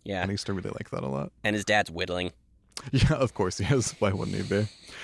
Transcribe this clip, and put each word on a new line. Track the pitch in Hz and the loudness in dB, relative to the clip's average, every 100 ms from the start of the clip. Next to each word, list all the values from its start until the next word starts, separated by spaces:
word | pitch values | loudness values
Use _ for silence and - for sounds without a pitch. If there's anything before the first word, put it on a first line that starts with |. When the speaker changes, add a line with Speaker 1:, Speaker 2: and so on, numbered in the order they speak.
| - | -8
Speaker 1:
Yeah. | 95 | -4
Speaker 2:
And | 95 | -2
I | |
used | 101 - | -2 -4
to | |
really | 95 - | -6 -6
like | - - | -8 -8
that | - | -6
a | 69 | -4
lot. | 67 - _ | -4 -6 _
Speaker 1:
And | 107 | -2
his | 107 95 | 0 2
dad's | 104 98 | 2 2
whittling. | 85 90 90 90 - | -4 -4 -2 -4 -8
Speaker 2:
<laughs> | _ _ _ - - | _ _ _ -16 0
Yeah, | 135 - 156 | 4 6 4
of | 127 | 2
course | - 92 - | 2 -2 0
he | 98 | 2
is. | 135 - - | 2 2 0
Why | 104 | 0
wouldn't | 95 98 98 | 2 -2 -2
he | |
be? | 98 98 107 - - - | 0 2 0 -4 -18 -10